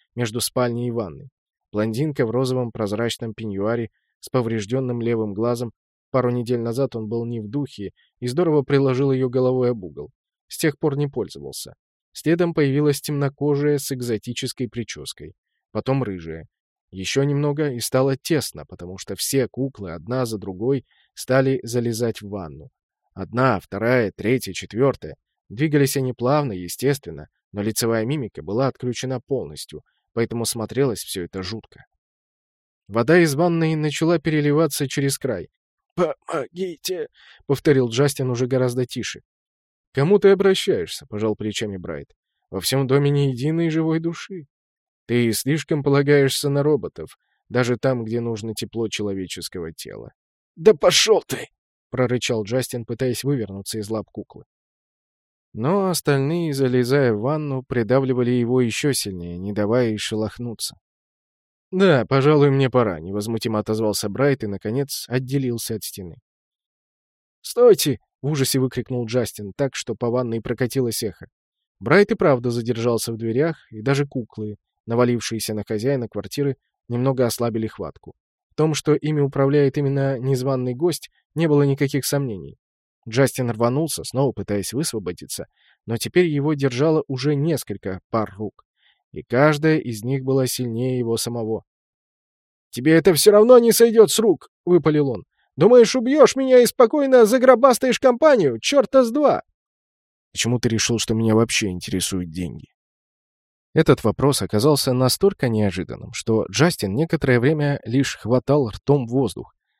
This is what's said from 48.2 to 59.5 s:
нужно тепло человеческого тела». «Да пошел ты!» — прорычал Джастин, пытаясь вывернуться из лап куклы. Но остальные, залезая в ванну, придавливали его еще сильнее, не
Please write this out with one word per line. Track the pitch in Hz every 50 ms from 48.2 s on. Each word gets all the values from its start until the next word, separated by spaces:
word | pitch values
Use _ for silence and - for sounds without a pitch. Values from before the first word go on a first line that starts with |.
нужно | 117 117 113 107 104 113 107
тепло | - - 98 - 113 117 104
человеческого | - - 104 104 98 98 95 87 - 95 85 - - 92 85 80 80
тела». | - - - 50 53 57 55 _ _ _ _ _ _ _ _ _
«Да | - 160 208 208
пошел | 147 - 190 - - - 214 220 - -
ты!» — | - - - - - _ _ _ _ _ _ _ _
прорычал | - 123 127 120 123 123 - - 123 110 107
Джастин, | 98 117 131 127 - - 123 110
пытаясь | - 120 - 135 127 117 - -
вывернуться | 135 143 131 110 95 95 98 95 - - 110
из | 104 101
лап | 110 110 101 _
куклы. | - - - _ - - - _ _ _ _ _ _ _ _ _ _ _ _ _ _ _ _ _ _ _ _ _ -
Но | 107 110 139 190 202 196 190
остальные, | 170 - - - 143 135 135 143 165 175 170 160 143
залезая | 135 135 127 123 127 123 117 135 143 139 120 110
в | 104
ванну, | 107 131 156 156 151 143 135 131 127
придавливали | - - 123 113 101 123 135 135 127 131 123 123 120
его | 123 123 120 113 127 131
еще | 127 117 107 - - 147 127
сильнее, | - - 104 95 90 87 87 87 87
не | 92 101